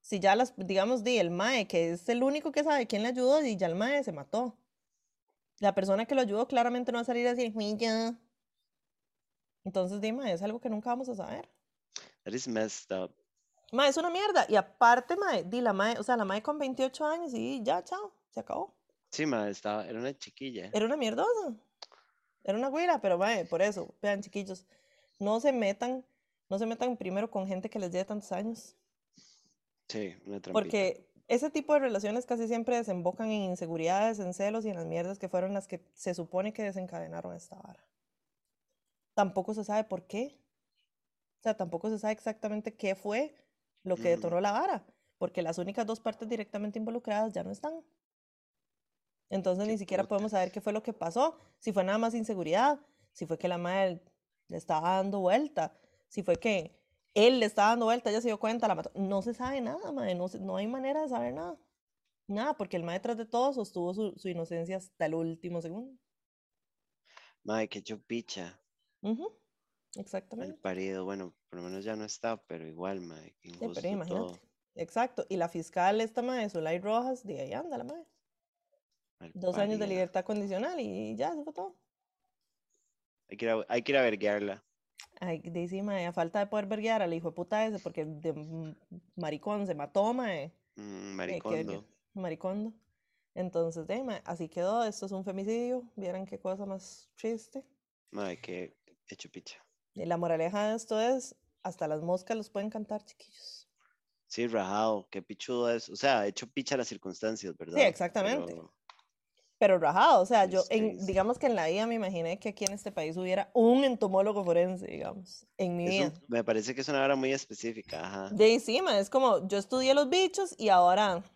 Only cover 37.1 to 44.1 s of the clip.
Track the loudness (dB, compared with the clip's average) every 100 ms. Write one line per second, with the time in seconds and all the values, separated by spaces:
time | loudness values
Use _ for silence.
37.1 | -8 -10 -12 -16 -20 -20 -20 _ _ _
38.1 | _ _ _ _ _ _ _ _ _ _
39.1 | 0 2 2 -2 -6 -2 -2 0 -4 -6
40.1 | -6 -6 -8 _ _ _ _ _ _ _
41.1 | _ _ _ -2 -2 -2 -2 -2 -2 -2
42.1 | -2 -4 -4 -4 -4 -6 -4 -2 -2 -2
43.1 | -2 -2 -6 _ _ _ _ -4 0 2